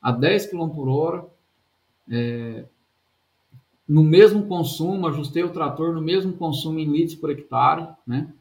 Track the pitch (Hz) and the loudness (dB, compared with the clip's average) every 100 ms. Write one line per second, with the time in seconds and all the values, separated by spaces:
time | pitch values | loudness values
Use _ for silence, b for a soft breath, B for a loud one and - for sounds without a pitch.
0 | 131 117 147 202 - 175 165 151 131 135 | -2 2 2 2 0 -6 -6 -4 -2 0
1 | 160 180 160 _ _ _ _ _ _ _ | 0 -4 -10 _ _ _ _ _ _ _
2 | - 117 120 120 117 113 123 _ _ _ | -6 -4 -4 -6 -10 -12 -16 _ _ _
3 | _ _ _ _ _ - _ _ - 151 | _ _ _ _ _ -20 _ _ 0 4
4 | 156 165 214 208 202 180 - - 165 196 | 6 8 8 6 -2 -2 -4 -4 -4 -2
5 | 170 147 139 170 175 175 156 - 165 165 | -2 -2 -4 -4 -4 -2 -6 -2 -4 -2
6 | 156 185 190 175 165 135 160 160 156 147 | 0 0 0 -4 -4 -4 -4 -4 -2 0
7 | 165 - 156 143 - 127 127 156 165 - | 0 -2 -6 -6 -4 0 2 0 -4 -14
8 | - 123 160 - | -6 -6 -6 -12